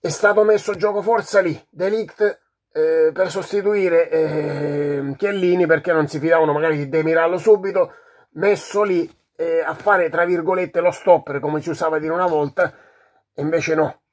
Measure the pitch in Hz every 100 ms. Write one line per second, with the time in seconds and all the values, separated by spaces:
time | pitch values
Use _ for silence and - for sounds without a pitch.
0 | 175 151 208 202 214 208 208 190 208 208
1 | 196 233 175 202 180 151 _ 147 185 214
2 | 208 - 208 - _ _ _ - 156 160
3 | 156 147 185 180 - 202 196 208 190 165
4 | 165 160 156 151 147 143 147 143 147 143
5 | 139 139 202 202 180 180 170 160 170 160
6 | 147 156 156 165 156 147 160 151 139 156
7 | 156 165 165 180 202 208 190 185 170 -
8 | _ _ _ 147 196 202 - 202 208 180
9 | 160 _ _ _ 165 165 151 160 208 196
10 | 165 165 175 175 160 185 180 175 175 -
11 | - 170 - 139 147 151 147 151 165 156
12 | 156 170 180 156 147 - 175 - _ _
13 | _ _ _ - 147 165 156 160 151 -
14 | _